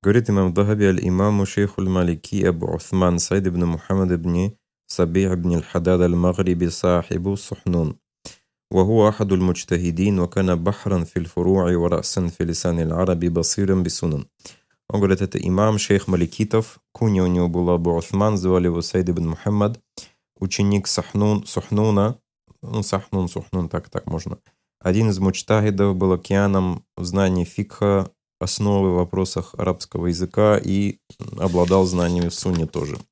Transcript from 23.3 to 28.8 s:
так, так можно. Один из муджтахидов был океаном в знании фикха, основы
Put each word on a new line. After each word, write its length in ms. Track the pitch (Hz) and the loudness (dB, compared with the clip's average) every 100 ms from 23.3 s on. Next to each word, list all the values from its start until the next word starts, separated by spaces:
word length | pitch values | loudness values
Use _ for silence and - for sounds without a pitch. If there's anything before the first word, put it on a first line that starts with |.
| - - 92 82 | -6 -6 -6 -4
так, 220 | 85 - | -6 -6
так 160 | - - | -10 -6
можно. 320 | 82 - - _ _ _ _ | -8 -8 -14 _ _ _ _
Один 300 | 92 95 110 | -2 2 2
из 80 | 95 | 2
муджтахидов 800 | 95 92 - 110 107 98 101 92 | 0 0 0 2 2 2 0 2
был 160 | 95 | 2
океаном 720 | 90 - 98 101 98 92 87 _ - | 0 0 0 2 2 0 -2 _ -10
в 80 | |
знании 380 | 90 95 95 92 | -4 0 2 2
фикха, 680 | 87 - 101 - 101 98 92 _ _ _ | -2 -4 -8 -2 2 2 0 _ _ _
основы 520 | 92 - 104 101 | -8 -2 0 2